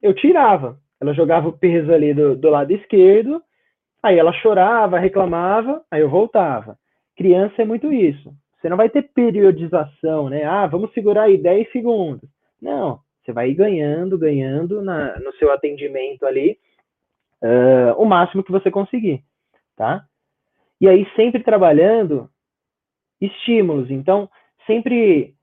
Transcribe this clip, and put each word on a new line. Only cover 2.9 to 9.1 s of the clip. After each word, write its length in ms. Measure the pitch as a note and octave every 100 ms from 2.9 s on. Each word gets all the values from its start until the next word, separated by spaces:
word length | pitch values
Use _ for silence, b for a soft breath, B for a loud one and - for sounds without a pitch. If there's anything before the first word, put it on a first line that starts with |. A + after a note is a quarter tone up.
| G#3 F#3 G#3 A3+ D#4+ _ _ _ _ _ _
aí 160 | A3 F3
ela 140 | D#3+
chorava, 680 | E3+ A3+ G3+ F#3 A#3 G#3+ F3+
reclamava, 880 | F#3 F#3+ F#3 E3+ F3 G#3 A3+ D4+ _
aí 80 | D#3
eu 100 | D3+
voltava. 680 | D#3+ A3+ A3+ F3 B2 A2 G#2 _ _ _
Criança 480 | _ F#3+ F3+ G3+ G3+
é 40 | A3
muito 260 | A3+ D4
isso. 420 | C#4 F3+ C#3+ - - _ _
Você 140 | E3
não 80 | F#3
vai 120 | A3
ter 120 | C#4+
periodização, 1300 | C#4+